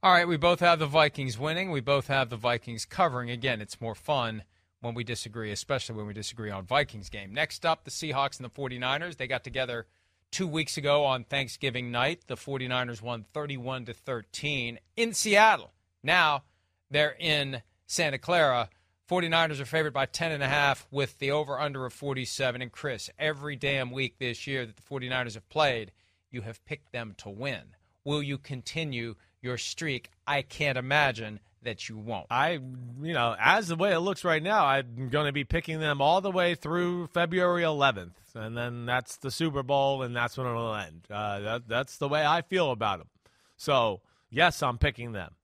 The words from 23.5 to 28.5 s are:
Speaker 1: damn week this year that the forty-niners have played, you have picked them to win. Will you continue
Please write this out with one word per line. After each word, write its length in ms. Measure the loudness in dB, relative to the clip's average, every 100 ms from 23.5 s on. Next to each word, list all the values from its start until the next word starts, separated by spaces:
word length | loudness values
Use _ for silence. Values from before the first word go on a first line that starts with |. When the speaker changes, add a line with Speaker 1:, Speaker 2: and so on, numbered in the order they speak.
| -4
Speaker 1:
damn 340 | 0 0 -2
week 300 | -2 -4 _
this 260 | -6 -4 -4
year 180 | -4
that 120 | -6 -12
the 80 |
forty-niners 500 | _ -8 -2 -2 -2
have 160 | -8 _
played, 420 | 2 2 2 -6 _ _ _ _
you 120 | -12
have 220 | -10 -14 -12
picked 260 | -14 _
them 240 | -10 -10 -12
to 120 | -14
win. 340 | -8 -6 -6 -10 _ _ _
Will 180 | -4 -2
you 160 | -2 -6
continue 800 | -8